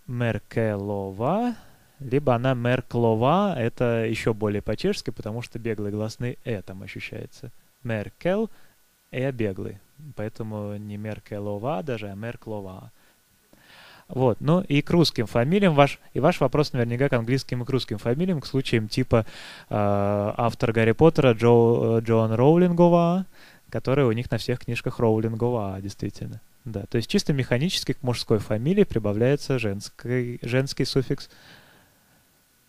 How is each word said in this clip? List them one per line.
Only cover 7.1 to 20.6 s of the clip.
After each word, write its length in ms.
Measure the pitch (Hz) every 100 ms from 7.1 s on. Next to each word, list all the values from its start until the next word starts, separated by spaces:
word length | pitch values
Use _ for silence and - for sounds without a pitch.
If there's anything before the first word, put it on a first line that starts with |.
| 110 - - 123 - _ _
Меркель, 640 | 123 110 101 - 170 196 220 - - _ _ _ _
«э» 200 | 131 131
беглый. 460 | 131 107 95 101 104 _ _ 151 123
Поэтому 600 | 107 - 110 107 104 104
не 200 | 104 104
Меркелова 840 | 107 104 - 107 101 104 117 170
даже, 260 | 160 117 104
а 60 | 98
Мерклова. 760 | 117 120 - 107 95 92 117 _ _ _ _ _ _ _ _ - - - _
Вот. 320 | 127 127 104
Ну 200 | 131 175
и 200 | 190 143
к 80 | -
русским 340 | 175 151 - 110
фамилиям 460 | 120 123 190 202
ваш, 260 | 143 143 - -
и 60 | -
ваш 220 | 135 175
вопрос 320 | 139 147 147
наверняка 360 | 131 117 120 139
к 40 |
английским 480 | 131 113 131 - 123
и 40 | 120
к 40 |
русским 280 | 131 - 107
фамилиям, 440 | 117 127 185 165
к 40 | -
случаям 420 | 135 - 120 107
типа, 380 | - 127 120 107 - - - -
э, 640 | 107 104 101 101 104 101 -
автор 360 | 117 -